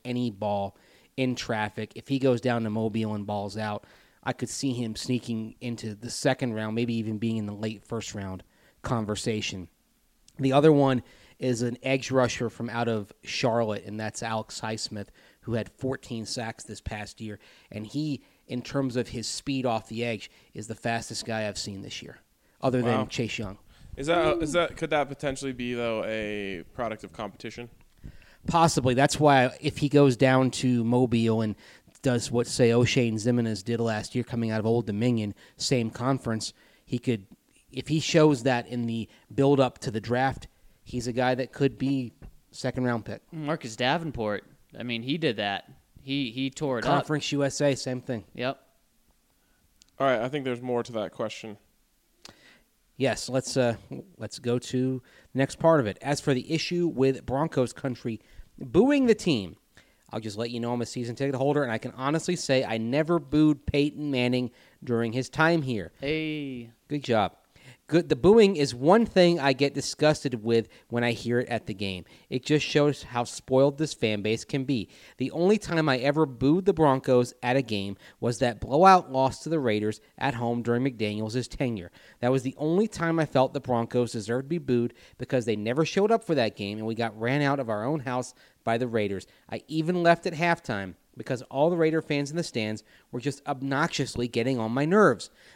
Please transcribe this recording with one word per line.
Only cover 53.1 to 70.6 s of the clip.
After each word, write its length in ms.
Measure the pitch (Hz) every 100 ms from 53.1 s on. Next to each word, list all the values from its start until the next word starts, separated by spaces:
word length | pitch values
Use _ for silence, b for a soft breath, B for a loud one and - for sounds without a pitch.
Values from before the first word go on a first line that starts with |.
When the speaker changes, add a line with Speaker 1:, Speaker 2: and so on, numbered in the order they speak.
| 107 -
Speaker 1:
let's, 280 | 131 - 135
uh, 200 | 120 110 - 131 - -
let's 200 | 110 -
go 200 | 120 123
to 440 | - 131 127 131 b b b
the 60 | 131
next 200 | 135 -
part 220 | 165 160
of 60 | 107
it. 120 | 95
As 180 | 135 143
for 140 | -
the 180 | 127 -
issue 340 | 160 - 175 170
with 380 | 123 135 131
Broncos 480 | - 131 160 - 120
country 480 | - 135 120 123 110 b b b -
booing 480 | 131 143 254 285 254
the 80 |
team, 420 | 214 180 123 90 - _ _ b b b
I'll 80 | 110
just 160 | 110 104
let 140 | 120
you 100 | 120
know 120 | 120
I'm 100 | 120
a 40 | 117
season 300 | 127 120 117
ticket 180 | 139
holder, 280 | 131 135 147
and 100 | 131
I 60 | 110
can 140 | 123
honestly 440 | - 131 160 170 175
say 280 | - 131
I 120 | 113 113
never 420 | 113 139 160 170
booed 480 | 135 151 156 143 -
Peyton 440 | 147 147 139 147
Manning 400 | 131 123 127 123 b b b
during 280 | - 117 117
his 180 | 120 127
time 320 | - 160 170
here. 280 | 131 113 82 -
Speaker 3:
Hey. 680 | 139 156 156 151 139 123 117 _ -
Speaker 1:
Good 160 | 147
job. 300 | 131 113 92 - _ b b b -
Good. 200 | 160 151
The 80 | 135
booing 400 | 165 226 196 175
is 180 | 143
one 300 | 120 143 214
thing 340 | 220 190 175 170
I 140 | 139
get 220 | 127 139
disgusted 680 | 139 - - 151 151 143 120
with 260 | 110 117